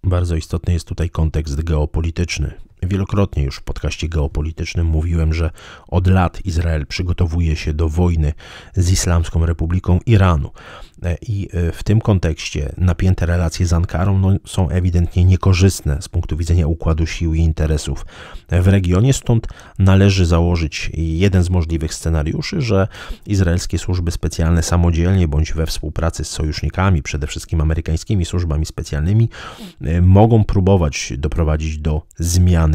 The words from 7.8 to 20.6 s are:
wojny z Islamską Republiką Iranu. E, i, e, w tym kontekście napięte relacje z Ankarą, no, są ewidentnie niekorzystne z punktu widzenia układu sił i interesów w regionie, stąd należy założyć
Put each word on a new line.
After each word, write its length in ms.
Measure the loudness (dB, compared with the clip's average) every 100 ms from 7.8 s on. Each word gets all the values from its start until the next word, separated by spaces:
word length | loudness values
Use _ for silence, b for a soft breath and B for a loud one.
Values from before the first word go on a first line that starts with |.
| -2
wojny 440 | 0 0 2 0 -2 B B B
z 160 | -2 2
Islamską 560 | 2 2 0 0 0 -2
Republiką 520 | -2 -2 -2 2 0 4
Iranu. 440 | 4 4 2 -2 B B B B -10
E, 140 | -6 -6
i, 260 | -6 -6 -4
e, 200 | -2 -2
w 100 | -4
tym 180 | 0 2
kontekście 720 | 4 2 0 -4 -6 -6 -6 0
napięte 500 | 0 2 2 2 0
relacje 400 | 0 -2 -2 0
z 60 |
Ankarą, 460 | 0 0 0 0 2
no, 180 | 2 0 -2
są 220 | -2 0
ewidentnie 560 | 0 0 2 2 4
niekorzystne 760 | 4 4 4 4 4 2 -4 -4
z 60 | -4
punktu 280 | -6 -4 -4
widzenia 300 | 0 2 2
układu 400 | 0 0 0 -2
sił 280 | -2 -2
i 60 | 2
interesów 680 | 0 2 0 0 -2 -8 -10 B B B B
w 200 | 0 4
regionie, 440 | 2 4 2 4
stąd 340 | 2 2 0 0 B B 2
należy 480 | 4 6 6 4 4
założyć 640 | 4 2 0